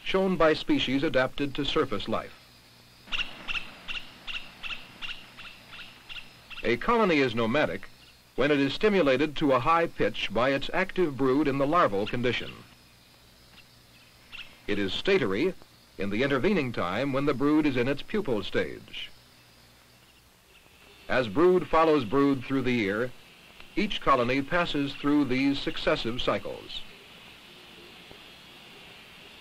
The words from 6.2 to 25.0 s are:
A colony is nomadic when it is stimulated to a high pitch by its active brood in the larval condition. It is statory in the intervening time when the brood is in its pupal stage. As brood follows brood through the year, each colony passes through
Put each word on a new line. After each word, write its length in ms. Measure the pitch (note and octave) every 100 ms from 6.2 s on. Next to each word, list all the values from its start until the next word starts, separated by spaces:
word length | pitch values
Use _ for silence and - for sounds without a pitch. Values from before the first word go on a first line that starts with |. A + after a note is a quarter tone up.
| - - - -
A 140 | - A#2+
colony 420 | - A#3 G#3 D3+
is 160 | C3
nomadic 540 | A2+ A2+ C#3 A#2 F#2+ - - - - _ -
when 160 | C#3+
it 80 | C#3+
is 120 | C#3
stimulated 600 | - G#3+ G3 C#3 C3 D#3
to 160 | C#3+ D3
a 80 | B2
high 300 | B2 E3 E3+
pitch 400 | - G#2+ - -
by 180 | G2 B2
its 200 | C3+ -
active 440 | E3 F#3+ - E3+ B2+
brood 320 | C3+ C3+ D3+
in 100 | C3+
the 80 | C#3
larval 400 | E3+ D#3 G2 G#2
condition. 460 | B2 B2 A2+ C#2+ B1+ - - - - - - - - - - - - - - - - - - - - -
It 100 | G2+
is 140 | G2
statory 600 | - - G3 A2+ F#2+ F3+ - - - - -
in 120 | G2
the 120 | G#2
intervening 500 | C#3 C#3 E3+ G3 B2+
time 400 | A2+ F2 G2 C#3+
when 140 | C3+ C#3+
the 80 |
brood 320 | C3+ C#3+ D3+ D3+
is 100 | B2
in 120 | B2
its 140 | C#3
pupal 420 | - G#3+ G3 A2
stage. 680 | F#2+ A#2 D#2+ A1+ - - - - - - - - - - - _ - _ _ _ _ - - - - - -
As 180 | A#2+ A#2+
brood 400 | G2 F3+ F#3 D3
follows 380 | D#3+ D#3+ D3+
brood 400 | A2 C3+ C#3+ C3+
through 180 | A2+ C3+
the 100 | B2
year, 380 | A#2+ G2 G#2+ B2 - - - - - -
each 260 | - G#3 -
colony 400 | - C3+ A#2+ C#3
passes 540 | C#3 F3 E3+ D3+ C#3
through 300 | -